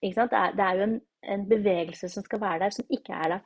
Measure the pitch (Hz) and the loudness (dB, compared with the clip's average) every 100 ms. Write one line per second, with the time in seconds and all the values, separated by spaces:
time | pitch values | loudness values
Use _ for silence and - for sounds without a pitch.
0 | 196 185 240 226 180 190 190 185 208 226 | -4 0 2 2 2 2 2 2 0 -2
1 | - _ - 202 196 220 202 175 165 165 | -6 _ -6 -4 2 4 4 2 0 -6
2 | 180 202 190 220 202 165 196 - - 262 | -10 -10 -6 -4 -2 0 -2 -2 -4 -6
3 | - - 160 185 | -4 -4 -2 -2